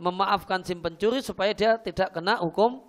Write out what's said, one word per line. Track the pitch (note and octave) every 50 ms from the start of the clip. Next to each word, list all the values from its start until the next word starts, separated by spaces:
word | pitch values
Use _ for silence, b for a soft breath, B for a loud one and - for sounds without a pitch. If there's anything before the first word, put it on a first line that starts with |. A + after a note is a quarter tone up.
| E3+
memaafkan | F3+ F3+ F#3 G3 G3 G3+ F#3+ - - F#3+ F#3 F3+
si | - F3+
pencuri | F3 D#3+ E3+ E3 D#3+ G3+ A3 B3 C#4 C4
supaya | - F#3+ - F#3+ G#3 G#3
dia | - G#3 A3 A3+ A3+
tidak | A3+ G3 D#3+ - F#3+ -
kena | - E3 E3 F#3+ A3+ G#3 F3
hukum | E3 D#3 F#3+ G#3 A#3+ B3+ C4 -